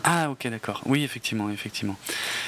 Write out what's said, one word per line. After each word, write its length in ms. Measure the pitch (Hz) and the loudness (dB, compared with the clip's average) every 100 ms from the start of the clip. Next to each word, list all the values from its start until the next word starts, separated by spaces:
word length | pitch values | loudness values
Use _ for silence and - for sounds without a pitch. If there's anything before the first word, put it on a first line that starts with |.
Ah 280 | 156 170 156 | 4 4 2
ok, 180 | 131 123 | 0 -4
d'accord. 320 | 113 - 101 - | -4 -4 -4 2
Oui, 160 | 143 | 4
effectivement, 480 | 143 123 - 110 104 | 4 -2 -2 0 0
effectivement. 480 | 101 107 - 104 98 - - - - | -2 -6 -4 -4 -4 -6 -4 -2 -2